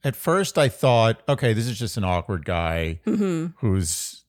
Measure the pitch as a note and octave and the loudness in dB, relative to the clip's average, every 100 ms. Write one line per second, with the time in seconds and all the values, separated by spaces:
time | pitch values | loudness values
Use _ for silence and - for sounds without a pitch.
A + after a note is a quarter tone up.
0 | C#3+ - - F3+ F#3+ - C#3 - C3+ A#2+ | -4 -4 0 0 0 2 2 4 4 6
1 | A2+ A2 - C#3+ B2+ A2 A#2 G#2+ A2+ - | 4 2 -2 0 2 0 -2 -4 -6 -2
2 | F#2 F2+ - F#2 D2+ F2 E2 E2 E2 E2 | 0 -2 -2 -6 -2 -2 0 -2 -2 -4
3 | - A3 G3 E3 E3 - A2 F#2+ E2 - | -4 -2 0 -2 -6 -4 0 0 0 -4
4 | - - | -8 -14